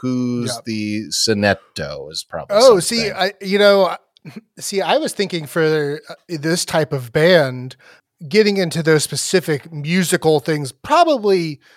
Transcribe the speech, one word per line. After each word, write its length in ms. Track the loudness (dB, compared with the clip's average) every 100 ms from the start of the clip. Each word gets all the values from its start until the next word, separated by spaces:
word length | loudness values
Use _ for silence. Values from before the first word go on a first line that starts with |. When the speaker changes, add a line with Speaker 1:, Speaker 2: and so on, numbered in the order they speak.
Speaker 1:
Who's 540 | -6 -4 -4 -4 -6 -8
Speaker 2:
Yep. 80 | -8
Speaker 1:
the 380 | -6 -4 -6 -6
sonetto 1000 | -4 -2 2 2 0 _ -12 -10 -12 -14
is 120 | -14
probably 320 | -12 -12 -2 6
Speaker 2:
Oh, 200 | 6 6
see, 300 | 2 -4 -4
Speaker 1:
something. 60 | -4
Speaker 2:
I, 160 | -4 -4 -2
you 140 | 4
know, 360 | 6 6 2 -2 _ _ -20
<laughs> 340 | -20 -20 -14
see, 220 | -8 -4
I 160 | 0 0
was 160 | -2
thinking 320 | -4 -6 -6 -6
for, 540 | -2 0 0 -4 -8 -12
uh, 40 | -20 -12
this 360 | -6 -2 -2 -2
type 280 | -2 -2
of 180 | -4 -4
band, 640 | 2 4 4 4 -4 -12 -16 _ _ _ _ 0
getting 260 | 2 2 0
into 260 | -2 -2
those 220 | 2 2
specific 680 | 0 -6 -2 -2 -2 -6 -6
musical 680 | -10 -2 0 0 0 2 2
things, 320 | 0 -4 -6
probably, 880 | -12 0 4 4 2 2 0 -2 -8 _